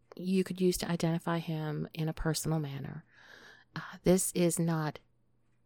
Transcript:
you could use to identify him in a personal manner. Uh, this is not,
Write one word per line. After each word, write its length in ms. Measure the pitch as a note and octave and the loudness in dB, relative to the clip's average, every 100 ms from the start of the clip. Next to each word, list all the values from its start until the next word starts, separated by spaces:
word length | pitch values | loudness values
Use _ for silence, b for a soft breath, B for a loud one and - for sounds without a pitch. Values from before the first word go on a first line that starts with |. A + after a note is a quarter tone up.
| - - | -14 -8
you 260 | F#3 F#3+ | 0 0
could 180 | F#3 F3+ | 0 2
use 180 | F3+ F3 | 2 2
to 120 | F3 | 0
identify 480 | E3+ E3 E3 - E3+ | 0 2 0 0 -2
him 480 | E3 D#3 D#3 D3+ - | -2 -4 -4 -4 -4
in 160 | - D#3+ | -4 -2
a 60 | |
personal 440 | D#3 E3 D3+ D3+ D#3+ | 0 0 0 0 0
manner. 460 | C#3+ C#3 C3+ D3+ - b b b b b b - | -2 -6 -8 -10 -14 b b b b b b -12
Uh, 220 | - F#3 | -12 0
this 280 | - F#3 - | 4 4 4
is 240 | F3+ F3 E3+ | 2 2 2
not, 420 | E3 D#3+ D3+ - _ _ _ _ _ _ | 0 0 -2 -6 _ _ _ _ _ _